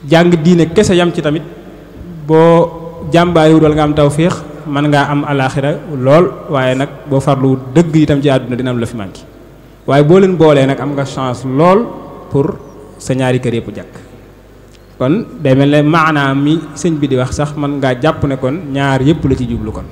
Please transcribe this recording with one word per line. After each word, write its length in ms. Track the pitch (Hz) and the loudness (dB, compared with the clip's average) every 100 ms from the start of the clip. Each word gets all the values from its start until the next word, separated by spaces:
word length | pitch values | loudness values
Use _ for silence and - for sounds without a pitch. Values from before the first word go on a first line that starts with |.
| 143 | 2
Jàng 220 | 165 175 175 | 4 4 4
diine 220 | 156 175 156 | 4 4 4
kese 200 | - 208 170 | 2 2 2
yam 160 | 175 | 0
ci 80 | 165 | -2
tamit, 200 | 151 151 - - - - - - - 170 147 | -4 -4 -6 -18 -20 -20 -20 -20 -16 -14 0
boo 800 | 160 165 165 - - - - 160 | 4 6 4 2 -4 -14 -12 0
jàmbaariwul 500 | 165 175 170 156 160 | 2 2 4 6 6
wala 120 | 156 151 | 4 2
nga 80 | |
am 100 | 151 | 0
tawféex, 420 | 147 147 147 170 180 - - - | 2 0 2 -2 -2 -10 -16 -6
man 180 | 143 147 | -4 0
ngaa 200 | 147 139 | 0 0
am 140 | 143 147 | -2 -2
àllaaxira 460 | 143 131 147 139 175 - 147 | -2 -2 -2 -4 -4 -8 -4
lool, 280 | 131 151 180 - - | 2 4 4 -2 -6
waaye 260 | 143 131 131 | -2 -2 -2
nag 140 | 143 - - | -4 -8 -4
boo 100 | 135 | -2
farluwut 400 | 139 135 135 131 - | 0 0 2 0 0
dëgg 220 | 160 170 156 | 0 2 2
itam 260 | 151 143 | 2 2
ci 80 | 139 | 2
àdduna 260 | 131 120 120 | 0 -2 -6
dina 140 | 127 | -4
am 80 | 120 | -4
la 60 | 113 | -6
fi 100 | 117 | -8
manqué. 260 | 95 - - - - - - - - | -12 -14 -20 -20 -20 -20 -20 -16 0
Waaye 160 | 139 | 2
boo 160 | 147 185 | 6 6
leen 160 | 196 180 | 4 4
boolee 280 | 160 143 131 | 4 4 2
nag 140 | 139 | -2
am 140 | 135 | -4
nga 120 | 139 139 | -6 -6
chance 400 | - 131 117 131 | -6 -6 -6 -4
lool 400 | 131 170 196 233 - - - - | 0 4 2 0 -10 -16 -18 -6
pour 280 | 143 139 - - - - - | -2 -2 -4 -14 -20 -20 -18
sa 160 | - | -6
ñaari 260 | 131 127 127 | -2 0 0
kër 140 | 120 113 | -2 -4
yëpp 200 | 104 104 | -6 -14
jàkk. 180 | - - - - - - - - - - - - | -16 -20 -20 -20 -20 -20 -20 -20 -20 -20 -20 -6
Kon 280 | 131 160 - - | -2 -2 -4 -6
day 140 | 147 131 | 0 2
mel 140 | 139 | 4
ne 120 | 147 | 2
maanaam 600 | 147 170 156 151 139 135 | 2 2 2 0 0 0
mi 160 | 143 165 156 - | 0 -2 -4 -6
sëñ 240 | 175 156 | -4 -2
bi 80 | 143 | -2
di 80 | 127 | -2
wax 140 | 127 - | -2 -4
sax 180 | 147 151 | -4 -4
mën 200 | 143 143 | -6 -2
ngaa 160 | 135 123 | -2 0
jàpp 220 | 156 156 143 | -2 0 -4
ne 100 | 135 | -2
kon 180 | 131 156 156 | -4 -6 -6
ñaar 280 | 135 139 135 | -4 0 0
yëpp 240 | 131 170 143 | 2 0 0
la 80 | 131 | -2
ci 100 | 123 | -4
jublu 220 | 117 110 | -6 -8
kon. 120 | - - | -10 -14